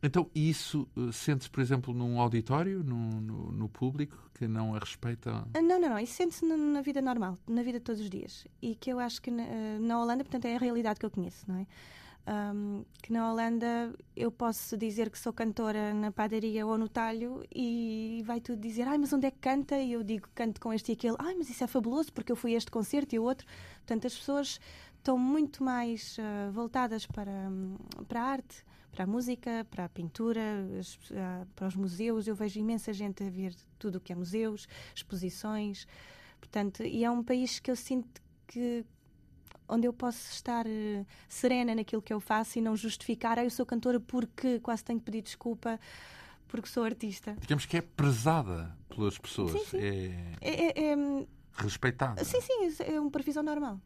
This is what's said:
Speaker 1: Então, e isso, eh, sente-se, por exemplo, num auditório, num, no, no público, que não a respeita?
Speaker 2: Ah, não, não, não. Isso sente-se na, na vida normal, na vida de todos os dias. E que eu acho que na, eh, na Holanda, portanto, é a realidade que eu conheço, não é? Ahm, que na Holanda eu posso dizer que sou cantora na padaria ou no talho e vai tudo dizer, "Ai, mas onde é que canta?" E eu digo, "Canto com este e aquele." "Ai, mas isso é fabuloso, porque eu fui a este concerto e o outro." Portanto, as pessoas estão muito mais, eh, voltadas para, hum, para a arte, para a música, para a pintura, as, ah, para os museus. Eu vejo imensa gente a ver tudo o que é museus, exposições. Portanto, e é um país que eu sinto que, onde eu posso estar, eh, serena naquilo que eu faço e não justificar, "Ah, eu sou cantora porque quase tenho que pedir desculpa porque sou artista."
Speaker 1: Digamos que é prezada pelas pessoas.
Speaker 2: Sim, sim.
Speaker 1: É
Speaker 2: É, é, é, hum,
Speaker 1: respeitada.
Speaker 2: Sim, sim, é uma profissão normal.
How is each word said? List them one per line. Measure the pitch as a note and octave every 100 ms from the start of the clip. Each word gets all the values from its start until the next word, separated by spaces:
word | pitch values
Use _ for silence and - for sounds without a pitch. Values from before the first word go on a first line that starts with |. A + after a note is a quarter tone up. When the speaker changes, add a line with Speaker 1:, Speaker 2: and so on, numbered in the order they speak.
Speaker 1:
Então, | C#3+ F3 E3
e | D3+ D#3
isso, | D#3 - D3 - -
eh, | A#2+
sente-se, | A2+ - C#3 -
por | -
exemplo, | B2+ C3 B2+
num | A#2+ A#2+ A#2+
auditório, | A#2+ A#2 A2+ C#3 F#3 G3
num, | D3+ A#2+ A2+ A2
no, | A2 A2 -
no | G2+ G#2+
público, | - B2+ C#3+ D3 - -
que | - A#2
não | A2 A2
a | G#2+
respeita? | - - A#2 A#2 A2+ A2 A2+
Speaker 2:
Ah, | A#2
não, | E4 F#4
não, | E4+
não. | G#3+
Isso | A#3+
sente-se | - F4+ -
na, | E4 D#4+
na | D4 D4
vida | C#4 C#4
normal, | C4+ A#3+ F#3+ F#3 -
na | A#3
vida | B3 A#3+
de |
todos | A#3+ A3
os | G#3
dias. | F#3+ - - - -
E | A#3+
que | A3 -
eu | B3
acho | A#3+ A#3+
que | -
na, | A#3+
eh, | A#3 A3+ G#3+ G#3+
na | A3+ A#3
Holanda, | A#3 B3
portanto, | C#4 B3+ A#3
é | A#3+
a |
realidade | A#3+ A#3 A3+ G#3
que | A3
eu |
conheço, | G3+ F3+ - -
não | F#3
é? | G3 - - - - - -
Ahm, | G#3+ G#3 G3+ G#3 G3+ - -
que | -
na | A3+ A3+
Holanda | A3+ A3+ A#3 A#3 A#3 A#3 - -
eu | - A#3
posso | A#3 A#3 A3 - A3
dizer | A3 G#3 A3+
que | -
sou | B3
cantora | A3+ A3+ G#3 A3 G#3+ G#3
na | G#3 G#3+
padaria | G3 G#3+ A3 A3 A3 G#3+
ou | A3
no | A3
talho | A#3+ A3+ A3+ A#3+ B3+ -
e | - A#3+ A#3 A3+ A3 A3 A3+ A3
vai | A#3
tudo | A#3 A#3
dizer, | A3+ A3 B3
"Ai, | D4
mas | C#4+
onde | C#4 C4+
é |
que | C4
canta?" | C4 C4+ C#4 C#4
E | C4
eu | A#3
digo, | G#3 A3 -
"Canto | - A#3 -
com | A#3
este | A3 -
e |
aquele." | A3+ A#3+ A3+
"Ai, | D#4+
mas | F#4 D4
isso | A#3+
é | B3
fabuloso, | C4+ A3+ C4+ D#4
porque | - -
eu | A#3+
fui | A#3+
a | A#3
este | -
concerto | A#3 G#3 C#4+ C#4+
e | A3+
o |
outro." | A#3 C4 - - - -
Portanto, | - A3+ B3
as |
pessoas | A#3+ - C#4+ C#4 - - - - -
estão | - B3+
muito | B3+ D4+ D4 -
mais, | C4 B3 A#3+ A3+ - -
eh, | G#3+ G#3 G3+
voltadas | G3+ A#3 C4 B3 A3 -
para, | - G3+ G3 F#3+
hum, | F#3+ F#3+ F#3+ - - -
para | A#3
a | B3
arte, | C4+ - - - - -
para | -
a | F#3
música, | A3+ B3 A#3+ - A3+ A3+
para | - F3
a |
pintura, | - E3+ - A3+ A3+ G#3+ G#3 F#3+ F#3+
as, | F3+ - - G3
ah, | F#3 F3+ F#3 -
para | F#3+
os |
museus. | F#3 G3 F3 A3+ A3+ G#3
Eu |
vejo | G3+ G#3 G3+
imensa | G#3+ A3+ A3
gente | G3+ G3+ F#3+
a | G3
ver | F#3 F#3+ F3 - -
tudo | G#3+ F3+
o |
que | -
é |
museus, | F3 F3 G#3+ A3 G#3 - - -
exposições. | - - F#3 F3+ F3 G#3+ G#3+ G#3 G3 - - - - - -
Portanto, | - G#3+ G3+ -
e | A3 A3+
é | A#3
um | A#3+
país | A#3+ B3+ B3+ -
que | -
eu | B3
sinto | - B3+ A#3+ - - - -
que, | A#3+ A#3+ A#3+ A#3 - - - - - - - -
onde | A#3 A#3+
eu |
posso | A#3+ B3 A#3 -
estar, | - - A#3 A3
eh, | G#3+ G#3+ G3+ G3 - -
serena | - B3 B3 A#3+ A3
naquilo | G#3+ A3
que | G#3
eu | G#3+
faço | - G#3+ A3+ A#3+
e |
não | A3+
justificar, | G#3+ A3 - - A#3 A#3 A#3
"Ah, |
eu | B3
sou | A#3
cantora | B3 A#3+ B3 B3
porque | A#3+ B3+ A#3 - C4 A#3+
quase | A#3 A3+
tenho | - A#3
que |
pedir | A3+ A3
desculpa | G#3+ - A#3+ A#3 A#3 A3+ - - - - - - -
porque | A#3 G#3
sou | -
artista." | A3+ - A3 F#3+ - G#3
Speaker 1:
Digamos | - D3 -
que | E3+
é |
prezada | E3+ - C#3+ A#2+ B2+ D#3+ G#2+ E2+ E2 D#2 -
pelas | - G#2 -
pessoas. | - - F2
Speaker 2:
Sim, | G4+ G#4+
sim. | F#4+
Speaker 1:
É | G2+ G2 F#2 F2+ F2 E2
Speaker 2:
É, | - D#4 E4+ -
é, | D4+
é, | C#4+
hum, | C#4+ C#4 C4+ - -
Speaker 1:
respeitada. | - G#2 - B2+ B2+ C3+ G#2+
Speaker 2:
Sim, | - B4+
sim, | - B4 F4+ D#4
é | - D#4
uma | D4
profissão | C#4+ C#4 D4
normal. | D4+ D4 C#4 G3